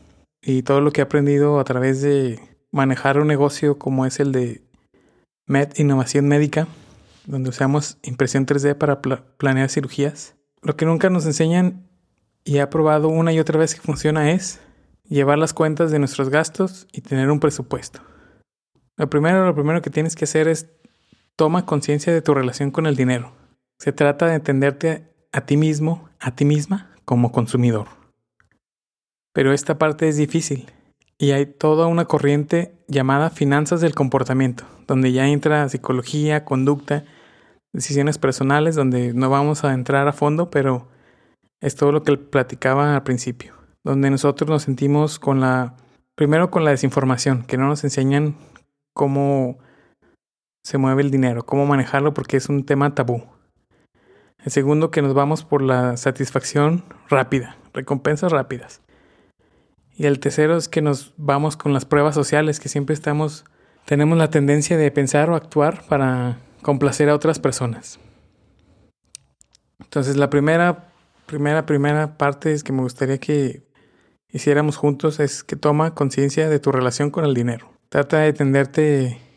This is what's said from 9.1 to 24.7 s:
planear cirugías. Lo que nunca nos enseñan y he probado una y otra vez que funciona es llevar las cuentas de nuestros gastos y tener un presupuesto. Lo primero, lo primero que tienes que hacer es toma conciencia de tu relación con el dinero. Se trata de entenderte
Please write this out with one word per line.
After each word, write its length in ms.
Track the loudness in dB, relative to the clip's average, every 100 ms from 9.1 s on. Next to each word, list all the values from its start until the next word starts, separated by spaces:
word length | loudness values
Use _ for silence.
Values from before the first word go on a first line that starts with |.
| -6 -8 -4
planear 320 | 0 0 0
cirugías. 640 | -2 -4 -4 -4 -6 -18 _ _ _
Lo 140 | -6 -2
que 100 | 0
nunca 240 | 2 2
nos 160 | 0 0
enseñan 600 | 0 2 2 0 -2 -14 _ _ _ _ _
y 140 | -2 0
he 80 | 0
probado 420 | 2 4 4 2
una 240 | 2 2
y 60 | 2
otra 200 | 2 2
vez 160 | 0
que 60 | -2
funciona 520 | -8 -4 -2 2 2
es 280 | 0 -2 -14 -20 _ _ _ -4
llevar 300 | 0 2 2
las 140 | 0
cuentas 380 | 0 0 0 0
de 80 | 0
nuestros 300 | 0 -2 0
gastos 580 | 0 0 -2 -4 -6 -20
y 80 | -16
tener 300 | -4 0 0
un 100 | 0
presupuesto. 600 | -2 -6 -8 -10 -10 -20 -20 _ _ _ _ _ _ _ _ -8
Lo 120 | -2
primero, 360 | 0 2 2
lo 100 | 2
primero 260 | 0 0 -2
que 100 | -2
tienes 240 | -4 -4
que 100 | -4
hacer 240 | -2 0 0
es 180 | 0 -6 _ _ _ _ _ _
toma 300 | -2 0 0
conciencia 480 | -2 -2 -2 -2 0
de 80 | 0
tu 140 | 2
relación 360 | 2 0 -4 -4
con 160 | -2 0
el 80 |
dinero. 380 | 0 0 -2 -6 -18 _ _ _ -8
Se 140 | -4
trata 340 | 2 2 2 0
de 80 |
entenderte 760 | 0 0 0 0